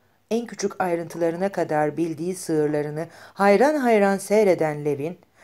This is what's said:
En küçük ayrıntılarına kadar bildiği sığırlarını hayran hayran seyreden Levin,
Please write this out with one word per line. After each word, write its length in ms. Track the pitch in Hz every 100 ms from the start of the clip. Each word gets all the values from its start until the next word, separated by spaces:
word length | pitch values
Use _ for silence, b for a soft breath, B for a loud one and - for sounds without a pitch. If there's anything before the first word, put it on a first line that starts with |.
| _ _ -
En 140 | 226 240
küçük 360 | 202 202 -
ayrıntılarına 680 | 185 170 160 170 170 170 196
kadar 460 | 190 160 151 151 147
bildiği 380 | 165 151 170 185
sığırlarını 720 | - 160 147 151 147 151 165 B B
hayran 420 | - 202 202 269 302
hayran 420 | 247 214 196 196
seyreden 680 | - 208 202 160 156 151 147
Levin, 320 | 139 156 180 _ B